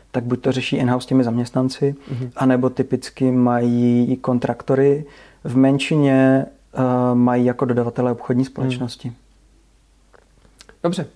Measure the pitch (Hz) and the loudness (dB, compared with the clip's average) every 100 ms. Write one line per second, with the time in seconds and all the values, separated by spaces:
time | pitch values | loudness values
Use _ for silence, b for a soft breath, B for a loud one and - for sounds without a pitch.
0 | B 127 120 123 135 131 - 135 123 123 | B -6 -4 -2 -2 -2 -2 -2 0 0
1 | - 131 120 117 120 131 131 - 143 143 | 0 0 2 0 -2 -2 -2 -2 -2 -4
2 | - 123 127 - 131 127 127 127 131 131 | -8 -8 -8 -2 2 2 0 -2 -2 -4
3 | - - 131 127 123 120 120 120 120 120 | -6 -4 0 2 2 2 2 2 2 2
4 | 120 127 - 123 123 120 - 135 139 143 | 2 -2 -2 -2 -2 -4 -2 2 4 2
5 | 156 B B B - 123 135 139 - 156 | -4 B B B -2 2 2 2 0 0
6 | 143 135 135 135 139 - _ - 127 123 | 2 4 4 2 -2 -10 _ -4 -2 0
7 | 123 123 123 123 123 120 123 120 120 120 | 2 2 2 2 0 0 -2 0 -2 -2
8 | 123 120 - 123 131 - 131 123 120 - | -2 -2 -2 -2 -2 -4 -4 -4 -8 -10
9 | 127 117 _ _ _ _ _ _ _ _ | -14 -14 _ _ _ _ _ _ _ _
10 | _ - _ _ _ - - _ 170 175 | _ -20 _ _ _ -20 -20 _ -6 -4
11 | 139 | -8